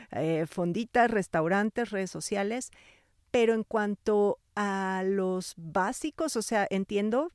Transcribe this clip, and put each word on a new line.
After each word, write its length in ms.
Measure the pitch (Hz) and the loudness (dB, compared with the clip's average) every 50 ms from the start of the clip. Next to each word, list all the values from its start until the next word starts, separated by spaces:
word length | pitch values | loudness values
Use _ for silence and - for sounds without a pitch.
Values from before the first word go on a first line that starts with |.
| - - | -16 -8
eh, 340 | - 113 143 160 165 156 170 | -6 -2 0 0 0 0 -2
fonditas, 640 | 160 - - 175 175 170 202 233 - - 247 233 240 | -2 -2 -2 -2 -2 -2 -2 -4 0 4 4 4 4
restaurantes, 800 | 226 208 180 - - 165 156 170 190 196 208 220 - - 240 - | 4 0 -2 0 0 0 2 2 2 2 0 0 -2 -4 -4 -4
redes 200 | 214 196 190 180 | -4 -4 -4 -4
sociales. 600 | - 156 151 - 214 196 202 202 226 254 - - - - - - - _ _ _ _ _ _ _ | -6 -8 -8 -4 -4 -2 -2 -2 -4 -6 -8 -10 -14 -20 -20 -20 -20 _ _ _ _ _ _ _
Pero 240 | - 240 233 220 226 | 2 4 4 4 4
en 100 | 220 214 | 2 0
cuanto 760 | - - 220 208 208 208 - - 226 214 208 202 202 - - _ _ _ | -2 -2 0 0 -2 -2 -2 0 2 4 4 4 4 2 -2 _ _ _
a 480 | - 208 202 196 190 190 190 190 190 185 | -2 -2 0 0 -2 -2 -2 -2 -2 0
los 480 | 190 196 196 185 185 185 185 185 - - - | 0 0 0 0 0 -2 -2 -4 -8 -12 -14
básicos, 800 | 165 165 151 196 185 208 254 - - 311 - - 330 302 - | -10 -2 0 0 0 0 -2 -4 -6 -6 -4 -4 -4 -2 -2
o 60 | 233 | -2
sea, 240 | - - 233 208 202 - | -2 0 0 0 2 2
entiendo, 640 | 202 190 196 - 208 202 202 220 226 254 311 359 - | 0 -2 0 0 0 0 0 2 2 0 0 -2 -6